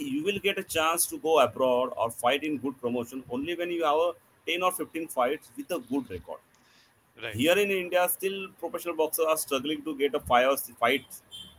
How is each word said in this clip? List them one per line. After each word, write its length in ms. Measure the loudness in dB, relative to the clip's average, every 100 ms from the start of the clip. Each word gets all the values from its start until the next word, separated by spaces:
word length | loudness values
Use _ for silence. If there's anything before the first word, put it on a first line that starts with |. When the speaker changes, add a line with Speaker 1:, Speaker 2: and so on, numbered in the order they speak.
| -4
Speaker 1:
you 120 | -2
will 140 | -2 0
get 200 | 0 -2
a 60 |
chance 420 | -4 0 2 2 -2
to 120 | -2
go 200 | 2 6
abroad 520 | 6 4 2 2 2 0
or 140 | -2
fight 340 | 0 2 2
in 140 | 0 -4
good 220 | -4 -4
promotion 440 | -4 -4 -4 -8 -8
only 240 | -6 -6
when 160 | -4 -4
you 140 | -2
have 120 | 2 2
a 160 | 2 -2 _ _ -4
ten 160 | 0
or 100 | 0
fifteen 340 | 0 -6 -6 -6
fights 420 | 0 0 0 -6 -14
with 140 | -6
a 80 | -6
good 320 | -2 -4 -4
record. 300 | -10 -10 -16 _ _ _ _ _ _ _ -12
Speaker 2:
Right. 120 | -8
Speaker 1:
Here 240 | 0 4 4
in 120 | 2
India, 380 | 0 0 2 2
still 400 | 0 -4 -4 -8 -10
professional 360 | -8 -6 -6 0
boxers 300 | 0 2 2
are 100 | 2
struggling 460 | 0 -2 -2 -4
to 120 | -6 -2
get 180 | 0
a 60 | 0
five 280 | 4 4 6
or 80 | 2
six 200 | -2 -2
fights, 440 | 0 2 -2 -18 -18 -18 -18